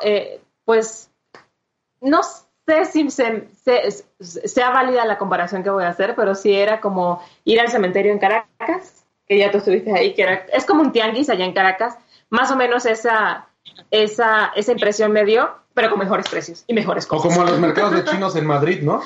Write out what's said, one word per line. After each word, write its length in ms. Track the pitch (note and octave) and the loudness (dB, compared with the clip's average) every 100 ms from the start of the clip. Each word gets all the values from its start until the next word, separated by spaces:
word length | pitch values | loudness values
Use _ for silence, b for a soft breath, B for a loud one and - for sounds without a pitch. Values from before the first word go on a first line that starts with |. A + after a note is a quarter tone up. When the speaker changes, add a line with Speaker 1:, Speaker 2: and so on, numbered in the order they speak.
Speaker 1:
eh, 360 | G#3+ G#3 - - _ _ | 0 -2 -2 -12 _ _
pues, 460 | - A3+ A3 - - _ _ - _ _ _ _ _ _ | 0 0 0 -8 -20 _ _ -20 _ _ _ _ _ _
no 200 | C4 E4 | 0 0
sé 600 | - - _ _ - D#4 F#4 | 0 -10 _ _ 0 0 2
si 240 | D#4 C#4 | 0 -2
se, 380 | - A#3 A3 - _ | 0 -2 -4 -10 _
se, 400 | - A#3+ G3+ G3 - _ | 0 0 0 -6 -14 _
sea 500 | F3 E3+ - - B3 | -16 -10 -4 -2 0
válida 340 | C4 C4 B3 | 2 2 0
la 140 | A3+ G3+ | 0 -2
comparación 440 | G3 F3+ F3 F#3+ | -2 -2 -2 -4
que 80 | F#3 | -2
voy 140 | G3 | -2
a 40 | F3 | -2
hacer, 260 | E3+ G3+ | -2 -2
pero 200 | A#3 G3+ | 0 -2
sí 200 | G3 G#3+ | 0 2
era 260 | G3 G3+ A3 | 2 2 0
como 420 | G#3 F#3 F3+ F3 B B | -2 -2 -2 -4 B B
ir 160 | - A3+ | 0 2
al 80 | A#3 | 2
cementerio 440 | A#3 F#3 G3 G3+ | 0 0 2 2
en 60 | G#3 | 2
Caracas, 840 | G3 A3 - _ D4+ F4+ - _ _ _ - | 2 0 -4 _ -6 -6 -8 _ _ _ 0
que 120 | G3+ | 2
ya 120 | G3+ | 2
tú 80 | G3+ | 2
estuviste 340 | G3+ F#3+ A3 | 0 0 0
ahí, 220 | F#3+ G3 | 0 0
que 80 | G3 | 0
era, 120 | F#3 F#3+ - | 0 -2 -2
es 120 | C4 | -2
como 180 | C4+ D#4 | 2 2
un 100 | C#4+ | 4
tianguis 360 | A3+ A3 A3 C#4+ | 2 0 0 0
allá 140 | G3 | 0
en 80 | F#3 | -2
Caracas, 440 | F3+ F#3+ - A#3 - b b _ | 0 0 0 -4 -8 b b _
más 200 | A3+ B3+ | -2 0
o 60 | C4 | 0
menos 300 | B3 A#3+ B3 | 0 0 0
esa, 600 | A3 A#3+ A3 G3 - - _ - - - | 0 0 0 0 -4 -12 _ -20 -20 -2
esa, 640 | G#3+ G#3+ G#3+ A3+ G#3+ G3+ G3+ | 0 2 0 2 2 0 -2
esa 160 | G#3 | -2
impresión 400 | A#3 G#3 G#3 G#3+ | 0 0 0 2
me 120 | G#3+ | 2
dio, 260 | G#3 A3+ D#4 - _ | 4 2 0 -4 _
pero 160 | - A3+ | -2 0
con 80 | G3 | 0
mejores 300 | F#3+ G3 G3 | -2 -2 -2
precios 360 | E3+ D#3 E3+ - | -8 -8 -12 -4
y 80 | |
mejores 300 | A3+ F3 E3+ - | -2 -2 -4 -4
Speaker 2:
O 20 | |
Speaker 1:
cosas. 260 | D3+ E3+ F3 | -2 2 2
Speaker 2:
como 120 | F3 | 2
los 80 | D3+ | 2
mercados 320 | E3+ D3+ G#3 | 2 2 2
de 120 | F3+ | 0
chinos 320 | F3 F#3+ F#3+ E3+ | 0 -2 -2 -2
en 100 | D3+ | 0
Madrid, 340 | C#3+ D3+ D3+ | 0 0 0
¿no? 200 | D3 G#3+ | -2 -2